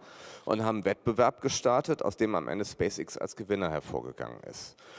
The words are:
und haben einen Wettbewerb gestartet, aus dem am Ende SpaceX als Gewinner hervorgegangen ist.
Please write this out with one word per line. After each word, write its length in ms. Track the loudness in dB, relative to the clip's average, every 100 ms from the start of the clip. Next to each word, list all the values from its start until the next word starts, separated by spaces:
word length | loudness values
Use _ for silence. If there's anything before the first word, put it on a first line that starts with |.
| -12 -18 -18 -10
und 180 | 0 2
haben 140 | 2 2
einen 80 |
Wettbewerb 560 | 0 0 0 4 4 4
gestartet, 640 | -2 0 4 2 2 0
aus 120 | 0 2
dem 200 | 2 2
am 100 | 0
Ende 180 | -2
SpaceX 540 | -4 0 0 0 -6 -6
als 160 | -8
Gewinner 340 | -6 -2 0 2
hervorgegangen 720 | 0 -2 -6 -6 -8 -10 -10
ist. 320 | -12 -12 -14 -16 -20